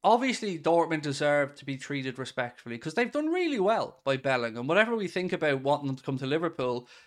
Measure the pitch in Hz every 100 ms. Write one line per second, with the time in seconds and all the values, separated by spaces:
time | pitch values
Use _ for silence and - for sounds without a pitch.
0 | 190 233 262 220 214 165 160 170 160 156
1 | 147 135 147 147 139 - 139 135 - 143
2 | 131 127 127 - 120 - 120 117 160 233
3 | 240 294 311 359 349 254 185 220 127 -
4 | 139 135 135 127 117 113 127 180 220 233
5 | 190 185 180 180 156 135 135 143 139 131
6 | - 135 135 156 165 165 127 123 - -